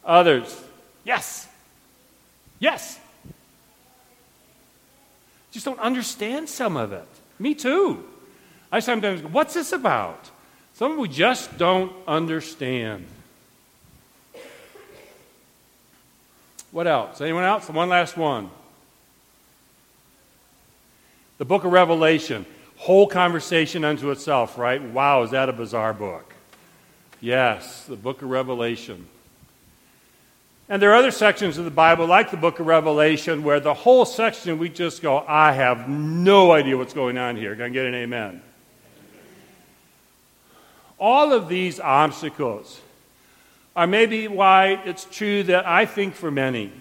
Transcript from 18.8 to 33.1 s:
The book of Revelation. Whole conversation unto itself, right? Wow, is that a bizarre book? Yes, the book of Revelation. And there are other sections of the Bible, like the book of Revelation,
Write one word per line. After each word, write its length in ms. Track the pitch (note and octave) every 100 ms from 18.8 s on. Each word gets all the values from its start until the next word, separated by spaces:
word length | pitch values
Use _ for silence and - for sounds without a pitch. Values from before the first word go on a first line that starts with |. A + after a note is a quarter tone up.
| _ _ _ _ _ _ _ _ _ _ _ _ _ _ _ _ _ _ _ _ _ _ _ _ _ _
The 60 | C3
book 180 | G3
of 80 | F3
Revelation. 760 | F3+ E3 E3 D#3+ D#3+ - A2+ F#2+ - - _
Whole 320 | - F#3+ G3+
conversation 760 | F#3 F3 E3 - E3+ D#3 F3+
unto 260 | D3+ D3 C#3
itself, 480 | C3+ - C#3 A2+ B2
right? 240 | A#2+ C3
Wow, 420 | B2+ B2 C#3+ C3+
is 80 | A#2
that 180 | C3 C3+
a 40 |
bizarre 400 | A#2 A2 A2+ A2
book? 400 | G2+ G2+ E2 - - _ _ _ _ _ _ _ -
Yes, 640 | A#2 B2+ B2 G#2 - - -
the 120 | A#2
book 240 | A#2+ C3+
of 80 | C3+
Revelation. 760 | B2+ C3 B2 A#2 A#2 - F2+ F2+ _ _ _ _ _ _ _ _ _ _ _ _ _ _ _ _
And 120 | G3+
there 100 | G3+
are 40 | A3+
other 160 | C4
sections 460 | - G#3+ G3+ G3 D3
of 80 | E3+
the 60 |
Bible, 340 | D3 D#3+ E3+ E3
like 260 | F#3+ A3+
the 60 | F3
book 240 | E3 D#3+
of 60 | D#3+
Revelation, 760 | D#3+ D#3 D3+ D3+